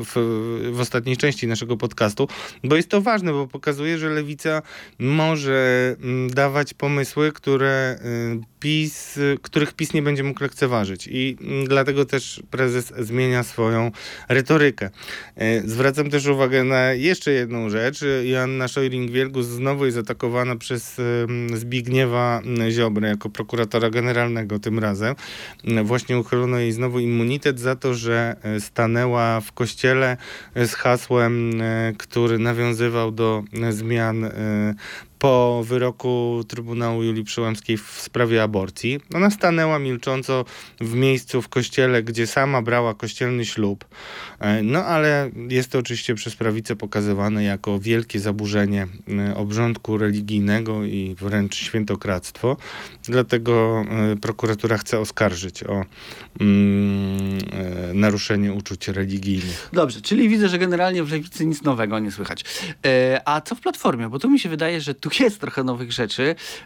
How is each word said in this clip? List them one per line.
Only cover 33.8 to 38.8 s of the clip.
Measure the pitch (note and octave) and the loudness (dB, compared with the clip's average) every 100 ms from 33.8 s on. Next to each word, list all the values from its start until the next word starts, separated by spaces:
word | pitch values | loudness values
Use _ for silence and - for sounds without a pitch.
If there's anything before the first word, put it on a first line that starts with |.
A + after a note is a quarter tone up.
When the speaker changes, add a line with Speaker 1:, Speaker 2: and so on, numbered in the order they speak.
| A2+ A#2 A2+ A2+ | 0 0 0 0
Speaker 1:
e, | A2 - G#2+ G#2+ G#2 G#2 - - - - | -4 -4 -2 2 0 -2 -8 -16 -18 0
po | C#3 B2+ B2 A#2+ A2+ | 4 6 4 2 0
wyroku | B2 B2 - B2+ B2 A#2+ A#2 A2 | 0 0 -2 -2 0 0 -2 -4
Trybunału | A#2+ A#2 A#2 A#2 A#2 | -8 -6 -4 -2 0
Julii | A2+ A2+ | 0 -2
Przyłębskiej | G#2+ - A2+ A2+ - A2 | -4 -4 -2 -4 -2 -4
w | - - | -4 -14
sprawie | - A#2+ A#2 A2+ | -6 0 2 4
aborcji. | A2 G#2 F#2+ - | 2 0 -4 -4